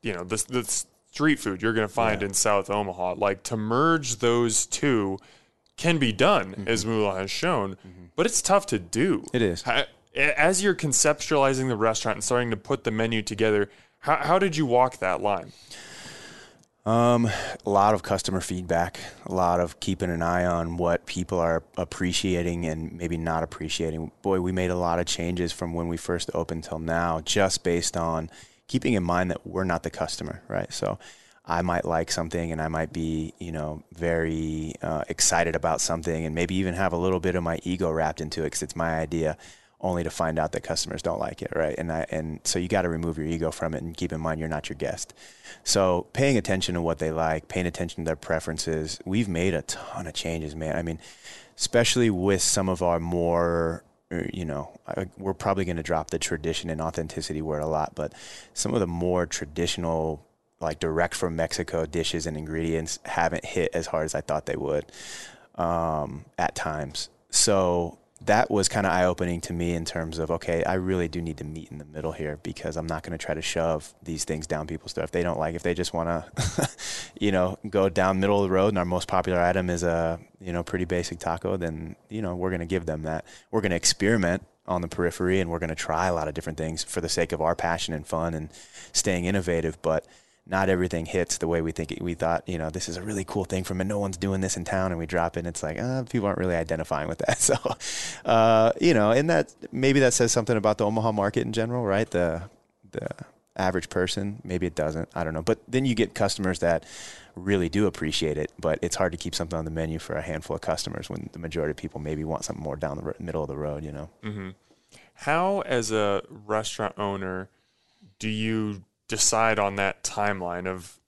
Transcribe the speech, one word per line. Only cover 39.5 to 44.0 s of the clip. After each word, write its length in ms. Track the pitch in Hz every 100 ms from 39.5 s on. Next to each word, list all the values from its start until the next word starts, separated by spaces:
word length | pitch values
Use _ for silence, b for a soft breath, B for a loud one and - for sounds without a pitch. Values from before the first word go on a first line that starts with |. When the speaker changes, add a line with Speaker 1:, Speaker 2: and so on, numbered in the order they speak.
| B B B
Speaker 2:
only 220 | 92 87
to 60 | 82
find 280 | - 82 80
out 140 | 78
that 100 | -
customers 400 | - 80 - -
don't 180 | - 82
like 220 | 71 -
it, 100 | - -
right? 200 | 78 -
And 140 | 82
I, 140 | 80 -
and 320 | 78 80 78
so 160 | - 92
you 80 | 90
gotta 220 | 98 87
remove 280 | 82 82 80
your 100 | 78
ego 220 | 82 80
from 220 | - 82
it 80 | 78
and 140 | 82
keep 160 | 82